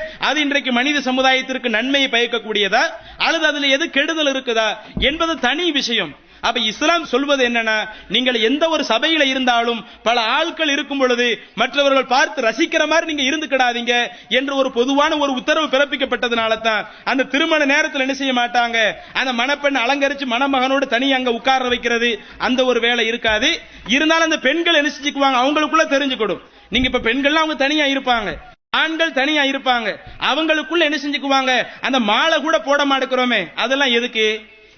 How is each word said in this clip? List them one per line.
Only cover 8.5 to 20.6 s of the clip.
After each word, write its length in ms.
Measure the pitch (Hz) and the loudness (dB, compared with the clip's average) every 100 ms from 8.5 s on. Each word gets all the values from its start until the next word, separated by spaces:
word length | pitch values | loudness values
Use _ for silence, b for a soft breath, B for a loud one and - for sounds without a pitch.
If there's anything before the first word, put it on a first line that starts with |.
| 285 330 | 2 2
ஒரு 160 | 311 | 0
சபையில 400 | 285 226 302 320 277 | 0 0 2 2 2
இருந்தாலும் 540 | 262 254 233 233 233 - B | 2 0 2 0 -2 -8 B
பல 160 | 214 240 220 | 0 0 2
ஆட்கள் 420 | 269 330 - 311 | 0 -2 -2 -2
இருக்கும் 300 | 277 302 277 | -2 -2 0
பொழுது 260 | 254 240 240 214 B - | 2 2 0 -2 B -4
மற்றவர்கள் 540 | 247 254 277 269 262 | -2 2 2 2 2
பார்த்து 300 | 247 311 302 | 2 2 0
ரசிக்கிற 420 | 226 226 330 320 302 | -2 0 0 0 2
மாதிரி 200 | 311 330 | 2 0
நீங்க 160 | 302 | -2
இருந்துக்கிடாதீங்க 680 | 262 311 302 269 254 240 233 240 240 B B | 0 -2 -2 0 0 0 0 0 -2 B B
என்று 220 | 233 277 277 | -2 0 0
ஒரு 160 | 262 | 0
பொதுவான 460 | 254 247 277 294 311 | 0 0 2 2 2
ஒரு 140 | 285 | 0
உத்தரவு 360 | 262 226 311 302 | 0 0 0 2
பிறப்பிக்கப்பட்டதுனால 880 | 262 285 285 269 240 247 233 226 220 | 0 0 0 -2 -2 -2 -2 0 0
தான் 220 | 220 214 160 B - | 0 -2 -4 B -2
அந்த 220 | 254 262 | -2 0
திருமண 340 | 269 330 311 277 | 0 2 2 2
நேரத்துல 400 | 285 311 285 262 | 2 0 -2 -2
என்ன 100 | 269 | -2
செய்ய 180 | 269 | -2
மாட்டாங்க, 440 | 247 240 240 240 226 214 170 B | 0 0 0 0 2 0 -2 B
அந்த 200 | - 262 | -2 -2
மணப்பெண் 480 | 240 247 285 285 269 | 0 -2 0 0 0
அலங்கரிச்சு 460 | 233 285 277 277 277 | 0 0 0 -2 -2
மணமகனோடு 600 | 233 277 269 | 0 0 0